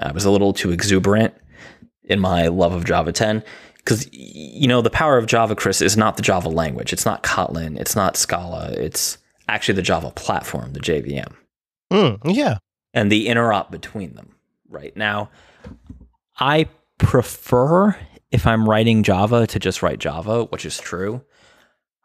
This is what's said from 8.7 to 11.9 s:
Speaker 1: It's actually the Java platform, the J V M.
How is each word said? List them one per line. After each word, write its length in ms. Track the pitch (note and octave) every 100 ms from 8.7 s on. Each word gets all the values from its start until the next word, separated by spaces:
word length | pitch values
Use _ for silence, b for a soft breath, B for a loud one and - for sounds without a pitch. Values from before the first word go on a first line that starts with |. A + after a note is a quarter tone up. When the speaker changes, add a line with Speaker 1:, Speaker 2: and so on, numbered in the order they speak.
Speaker 1:
It's 480 | G#1+ D2 - - - _ _ -
actually 260 | G#2+ -
the 80 | F#2+
Java 300 | F2+ E2 D#2+
platform, 600 | - - F#2 - C2+ A#1+
the 80 | C#2
J 200 | - D2
V 160 | A#1+ C#2
M. 180 | - - _ _ _ _ -